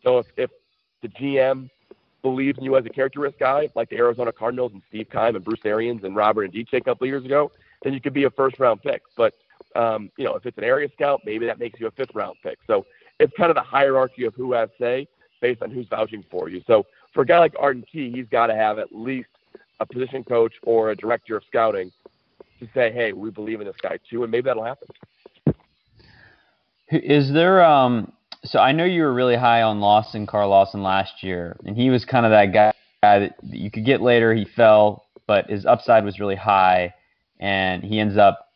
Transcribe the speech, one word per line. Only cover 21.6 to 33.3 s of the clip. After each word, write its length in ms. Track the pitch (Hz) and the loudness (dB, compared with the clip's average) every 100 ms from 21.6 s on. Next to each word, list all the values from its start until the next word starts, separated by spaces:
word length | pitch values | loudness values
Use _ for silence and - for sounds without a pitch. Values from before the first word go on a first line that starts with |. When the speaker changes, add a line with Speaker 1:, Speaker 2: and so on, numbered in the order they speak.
| 113 101 92 _ - _ _ _ - _ | 0 -2 -8 _ -20 _ _ _ -20 _
Speaker 1:
to 80 | 113 | -8
say, 180 | 135 117 | -2 -2
"Hey, 220 | 120 113 | 0 -4
we 180 | 95 107 | -4 -12
believe 300 | 104 107 110 | -10 -10 -10
in 60 | 104 | -10
this 80 | - | -10
guy 180 | 90 87 _ | -10 -10 _
too," 140 | 117 | -8
and 80 | 117 | -4
maybe 140 | 117 127 | -2 -2
that'll 180 | 113 | -4
happen. 240 | 113 135 - - - _ - _ - - _ _ _ _ _ _ _ _ _ _ _ _ _ | -6 -12 -18 -20 -20 _ -20 _ -4 -4 _ _ _ _ _ _ _ _ _ _ _ _ _
Speaker 2:
Is 420 | 156 - 147 135 | -4 2 2 4
there, 320 | 147 175 190 | 2 4 6
um, 480 | 170 143 127 120 98 _ _ - | 6 6 4 0 -4 _ _ -18
so 160 | - 117 | -4 2
I 120 | 120 | 2
know 120 | 156 | 2
you 200 | 180 175 | 0 0
were 100 | 156 | 0
really 220 | 123 127 117 | 2 0 2
high 260 | 120 117 | 2 2
on 180 | 110 104 | 2 0
Lawson, 460 | 101 104 110 110 101 | 2 2 2 -10 -4
Carl 240 | 107 101 | -2 4
Lawson 320 | 98 98 101 | 4 4 -2
last 400 | 95 95 95 - | -2 -2 -4 -10
year, 340 | 92 90 85 - - | -8 -8 -10 -14 -10
and 120 | 107 | -2
he 120 | 127 | 2
was 140 | 127 | 2
kind 220 | - 127 117 | 0 0 4
of 60 | |
that 160 | 107 101 | 4 4
guy, 260 | 104 107 - _ _ | 4 2 0 _ _
guy 160 | 104 101 | 4 4
that 160 | 98 | 2